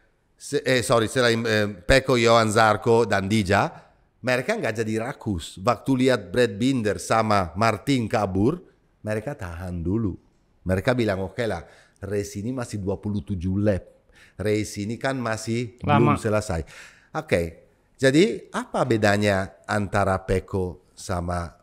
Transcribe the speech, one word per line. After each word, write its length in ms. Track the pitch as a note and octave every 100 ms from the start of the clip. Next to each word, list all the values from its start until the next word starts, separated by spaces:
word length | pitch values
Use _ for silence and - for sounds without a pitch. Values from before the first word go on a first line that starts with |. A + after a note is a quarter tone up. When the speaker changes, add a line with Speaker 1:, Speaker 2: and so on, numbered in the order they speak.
| _ _ _
Speaker 1:
se-, 280 | _ - C#3
eh, 180 | B2+ B2+
sorry, 260 | A2+ A#2+ A2
selain, 320 | C3+ A#2+ A2+
eh, 260 | A#2 G#2+ G#2 G2+
Pecco, 380 | - C3+ C3 B2+
Johan 320 | A#2 A#2 A2
Zarco, 540 | G#2+ A2 G#2 - A#2
dan 200 | A2+ G2+ G2
Dija, 600 | A2 F#2+ G2 D3 - - _ _ _ A#2
mereka 320 | B2+ C3 A3+
nggak 240 | C#3 A2
jadi 240 | A2 A2 A#2
rakus. 480 | C#3+ - F#2 - -
Waktu 280 | G2 A2+ - C3+
lihat 240 | B2+ B2 F#2 G#2
Brad 240 | A#2+ G2+
Binder 400 | B2 C3+ G#2 F2+
sama 560 | - A2+ A2 G#2 F2 F2
Martin 560 | A2+ G#2+ - C3+ A2
kabur, 480 | A#2 G2+ F#2 G#2+ F3 - _ _ _
mereka 320 | G#2+ G#2+ G#2+
tahan 480 | C#3+ F2+ E2+ F#2 F2+
dulu. 400 | E2 G#2 G#2+ E2+ _ _ _ _ F2
Mereka 240 | F#2+ G2
bilang, 320 | B2+ A2 F#2+
"Oke 240 | F#2+ - A#2
lah, 160 | F2+ D2+ - _ _
race 400 | - G#2 G2 G#2
ini 80 | G#2
masih 320 | C3 A#2 G#2+
dua 160 | F#2+ F#2+
puluh 240 | G#2+ G2+
tujuh 320 | - F#2+ F2 F#2+
lap. 320 | G#2 F#2 - _ _ _ - -
Race 480 | F#2+ G#2+ G#2 -
ini 160 | G2+ A#2
kan 160 | C3+ C3+
masih 640 | A#2+ A2 - A#2 A#2+ -
Speaker 2:
Lama. 160 | - C#3+
Speaker 1:
belum 200 | - C#3
selesai." 480 | - G#2+ G#2+ E2+ D#2 - - - _ D#3
Oke, 560 | D3+ F#2+ E2+ - - _ _ -
jadi 560 | C3+ C#3 G#3 G#3+ -
apa 320 | F#3+ - A3+
bedanya 800 | C#3+ A2+ G#2+ G2+ G#2 F#2+ F#2+ -
antara 560 | - G#2 G2+ G#2 F#2+ F#2+
Pecco 720 | - F#2+ - G2 F2+ F2+ _
sama 640 | - - F2+ F2 F2 E2+ -